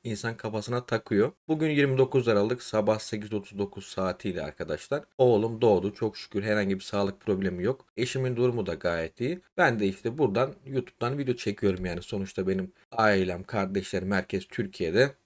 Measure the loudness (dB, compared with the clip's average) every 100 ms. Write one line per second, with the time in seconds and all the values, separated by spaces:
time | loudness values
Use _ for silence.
0 | -6 -4 -6 -6 -6 -6 -4 -6 -2 -4
1 | 0 2 2 -2 -4 0 2 2 2 4
2 | 4 4 4 4 2 -2 -2 0 2 0
3 | -2 -8 -4 -6 -6 -6 -6 -6 -10 -4
4 | -4 -2 -6 -6 -8 -8 -6 -6 -4 -6
5 | -6 4 6 6 2 4 6 6 2 -2
6 | -6 -6 -6 -4 0 0 2 -2 -2 -2
7 | -2 -2 -2 0 0 -2 -2 -4 _ -6
8 | -4 -2 -4 0 0 0 -4 -2 -2 -2
9 | -4 _ -6 -6 _ 2 2 4 0 0
10 | -6 0 0 2 -2 -4 -6 -6 -6 _
11 | -4 -2 -2 -2 -4 0 0 0 -4 -6
12 | -6 -6 -6 -4 -2 -2 -4 _ _ 2
13 | 4 4 2 -4 -4 -4 -2 -4 -4 -4
14 | 0 -2 -2 -6 -6 -6 -6 -4 0 4
15 | 2 0